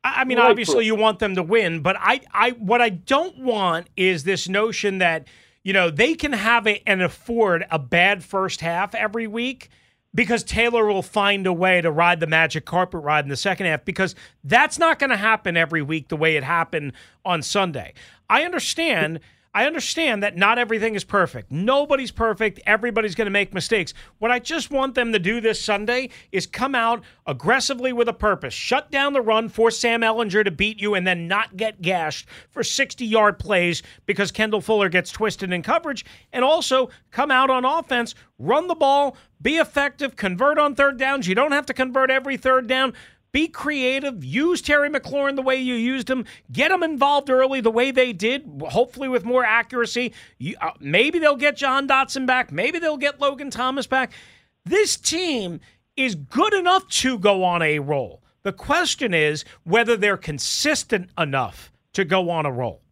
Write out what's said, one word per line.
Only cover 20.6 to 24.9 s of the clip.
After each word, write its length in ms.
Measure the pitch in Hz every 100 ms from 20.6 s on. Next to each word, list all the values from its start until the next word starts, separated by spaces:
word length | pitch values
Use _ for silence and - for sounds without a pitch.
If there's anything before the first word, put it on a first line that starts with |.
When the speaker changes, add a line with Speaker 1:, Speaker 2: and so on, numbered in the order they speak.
| 233 220 220 208
Speaker 1:
is 80 |
perfect. 480 | - 202 175 123 -
Nobody's 600 | 147 208 277 294 277 247
perfect. 480 | - 226 202 220 - -
Everybody's 480 | 208 240 220 214
gonna 160 | 170 208
make 240 | 202 196
mistakes. 400 | 190 - 220 165 - - _
What 140 | 226
I 80 | 247
just 320 | 247 320 -
want 240 | 277 269